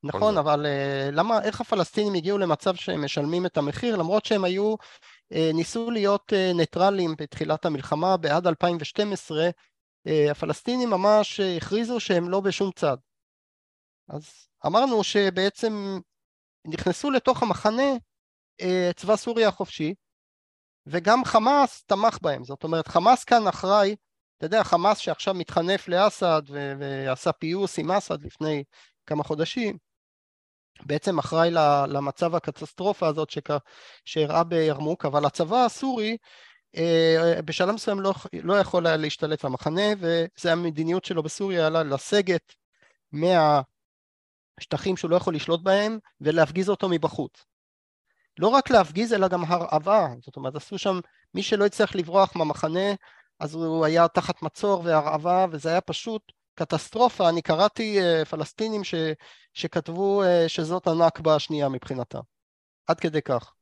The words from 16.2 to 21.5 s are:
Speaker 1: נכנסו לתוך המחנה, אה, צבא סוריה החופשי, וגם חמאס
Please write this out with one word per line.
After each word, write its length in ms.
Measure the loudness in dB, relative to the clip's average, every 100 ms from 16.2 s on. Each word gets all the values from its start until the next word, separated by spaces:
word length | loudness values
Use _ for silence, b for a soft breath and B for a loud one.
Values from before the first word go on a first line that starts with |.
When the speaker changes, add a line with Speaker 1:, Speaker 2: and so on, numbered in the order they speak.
| _ _ _ _ -12
Speaker 1:
נכנסו 440 | -4 -2 -2 0
לתוך 320 | 0 0 0
המחנה, 500 | 0 0 0 0 0 -2 _ _ _ _ _ _
אה, 300 | -4 0 -2 -4
צבא 200 | 0 0
סוריה 320 | 0 0 0
החופשי, 460 | 0 -8 -6 -6 -6 _ _ _ _ _ _ _ _ -8
וגם 380 | -4 2 2
חמאס 580 | 4 4 4